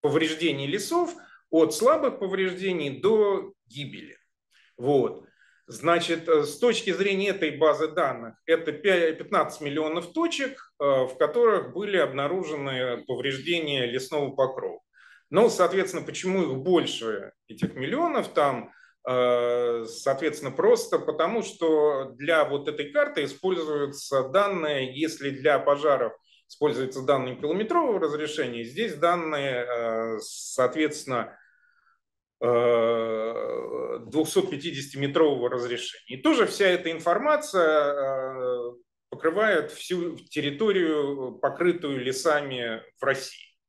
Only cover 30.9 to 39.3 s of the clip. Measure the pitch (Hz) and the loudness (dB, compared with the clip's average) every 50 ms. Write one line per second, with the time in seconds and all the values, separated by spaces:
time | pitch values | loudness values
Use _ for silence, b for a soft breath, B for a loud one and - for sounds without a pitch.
30.9 | 147 - - 135 127 117 107 - b b b b b b b b b b b b | -2 -6 -6 -4 -4 -4 -4 -6 b b b b b b b b b b b b
31.9 | b b b _ _ _ _ _ _ _ 120 120 120 120 120 120 120 117 113 117 | b b b _ _ _ _ _ _ _ 0 2 4 4 4 4 4 4 4 2
32.9 | 117 113 113 113 110 110 110 113 113 113 - - - - - - - 64 - 60 | 2 0 0 -2 -2 -2 -4 -4 -4 -6 -6 -6 -6 -6 -8 -8 -8 -6 -6 -6
33.9 | 60 117 120 - 117 156 151 - - 190 - - 151 139 139 170 143 135 139 - | -6 -8 -10 -4 -2 -2 -2 2 0 0 0 0 -6 -8 -8 -8 -8 -8 -10 -10
34.9 | - 139 139 139 143 160 160 147 139 123 120 123 131 123 120 120 120 117 - - | -6 -4 -4 -2 4 4 4 4 4 2 0 -2 -2 -2 -4 -4 -6 -6 -8 -10
35.9 | - - _ - 127 135 - 311 311 247 202 - - - 202 185 180 - - 165 | -12 -16 _ -14 -14 0 2 2 4 4 2 0 2 2 4 4 4 2 -2 -4
36.9 | 165 156 - 170 175 214 269 302 302 294 294 - - 185 165 156 156 151 147 143 | -6 -2 0 0 0 2 2 2 2 2 0 -2 2 2 4 4 4 4 2 2
37.9 | 143 143 135 135 135 135 131 131 131 131 127 127 123 123 120 123 123 - _ _ | 0 -2 -2 -2 -2 -2 -4 -6 -6 -4 -4 -2 -2 -4 -4 -8 -10 -14 _ _
38.9 | _ _ _ _ - - - 165 | _ _ _ _ -12 -2 -2 0